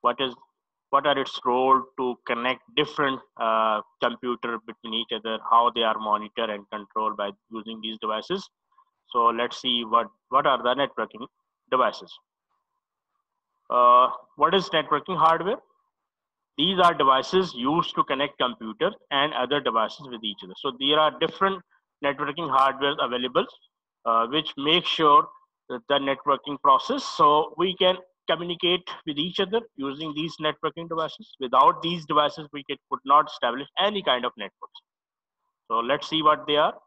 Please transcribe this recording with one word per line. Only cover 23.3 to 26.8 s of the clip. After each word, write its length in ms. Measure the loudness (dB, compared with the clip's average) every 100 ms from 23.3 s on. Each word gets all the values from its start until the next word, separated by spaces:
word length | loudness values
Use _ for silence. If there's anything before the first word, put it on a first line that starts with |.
| -2 -4 -8 _ _ _ _
uh, 220 | 0 0 0
which 240 | -2 -6 -6
make 260 | 0 0
sure 440 | 0 2 6 6 4 -8 _ _ _
that 120 | -12 _
the 120 | -2
networking 600 | 0 -4 -2 -2 -2 -2
process, 400 | 4 4